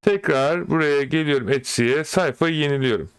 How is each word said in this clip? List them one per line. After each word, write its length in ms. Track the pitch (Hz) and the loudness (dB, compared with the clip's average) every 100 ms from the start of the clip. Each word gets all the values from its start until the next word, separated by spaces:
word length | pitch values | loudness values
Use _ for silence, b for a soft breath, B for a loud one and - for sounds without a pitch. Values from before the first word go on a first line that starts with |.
Tekrar 680 | - 202 196 139 139 175 175 | 2 0 0 0 0 -2 -2
buraya 340 | 160 151 143 | 0 2 0
geliyorum 460 | 135 160 151 143 120 | 0 -2 0 0 0
Etsy'ye, 540 | 135 127 - 120 139 | -2 -2 0 2 2
sayfayı 520 | 156 - 170 131 165 160 | 0 0 -2 0 -2 0
yeniliyorum. 540 | 147 139 131 104 85 | 0 0 0 -2 -4